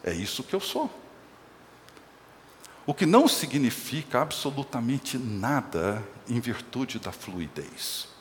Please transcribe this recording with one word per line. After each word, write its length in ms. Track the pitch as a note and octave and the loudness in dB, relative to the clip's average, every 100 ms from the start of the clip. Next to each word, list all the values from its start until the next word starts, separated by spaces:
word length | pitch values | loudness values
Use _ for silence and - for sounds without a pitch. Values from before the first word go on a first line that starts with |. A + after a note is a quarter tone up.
é 80 | F2 | -2
isso 300 | E2+ G2 - | -2 -2 -4
que 120 | - | -2
eu 60 | G3 | -2
sou." 300 | - - D4 - - - - - - - - - - - - - - - - - - - - | -2 -2 -2 -6 -20 -20 -20 -20 -20 -20 -20 -20 -20 -20 -20 -20 -20 -20 -20 -20 -20 -8 -6
O 80 | |
que 120 | D3 E3 | 2 8
não 200 | A3+ D4 | 10 8
significa 920 | - D3+ C3+ B2 - - D#3 D3+ B2 | 4 0 2 2 0 -4 -6 0 0
absolutamente 960 | D3+ - C#3+ C#3+ C#3 B2+ A#2 C3+ - C3 | 0 -2 -4 -4 -4 -2 0 0 -2 -4
nada 880 | B2 G#2 A2+ C#3+ - E2 F2+ G#2+ G2+ - - | -4 -2 2 2 0 0 0 0 -6 -14 -2
em 100 | A#2+ | -2
virtude 600 | A#2+ G#2+ - B2 B2+ A2 | 0 -6 -6 -6 -4 -4
da 120 | F#2+ | -8
fluidez. 960 | - - F#2 D#2 - C#2+ - - - - - | -8 -8 -6 -6 -8 -10 -8 -6 -6 -8 -16